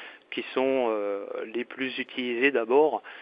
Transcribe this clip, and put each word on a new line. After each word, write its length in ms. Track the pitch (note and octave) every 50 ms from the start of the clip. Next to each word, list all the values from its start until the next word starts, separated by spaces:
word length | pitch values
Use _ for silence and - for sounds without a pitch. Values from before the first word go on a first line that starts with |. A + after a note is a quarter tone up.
| - - - - _ -
qui 120 | - B2 A2+ -
sont, 360 | - C3 C3 C3+ C3+ C3 B2 A2+
euh, 360 | A2 G#2 G2+ G2+ G2+ G2+ G2+ - - - - A2 A2+
les 100 | A#2 A2+
plus 320 | - - B2+ C3 C3 A#2+ C3
utilisés 520 | B2 - - C3+ B2 B2 A#2+ A#2 C3 C#3+
d'abord. 520 | C3 A#2 A2+ A2+ B2+ C#3+ D#3 D3 A#2+ G2+ - - - -